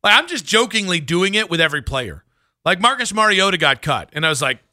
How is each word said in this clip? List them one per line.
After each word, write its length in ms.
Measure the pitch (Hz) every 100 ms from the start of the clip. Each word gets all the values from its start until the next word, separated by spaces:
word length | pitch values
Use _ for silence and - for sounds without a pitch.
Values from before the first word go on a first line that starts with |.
Like, 140 | 202 226
I'm 80 | 349
just 180 | 311 151
jokingly 540 | 214 233 220 196 175
doing 340 | 139 170 196
it 160 | 208 214
with 100 | 165
every 200 | 160 147
player. 420 | - 135 113 71 _ _ _ _ 160
Like, 140 | 185
Marcus 320 | 233 262 240
Mariota 440 | 208 214 196 196 180
got 240 | 151 131
cut, 280 | 151 120 -
and 120 | 151 160
I 40 |
was 120 | 143
like, 200 | 139 123 _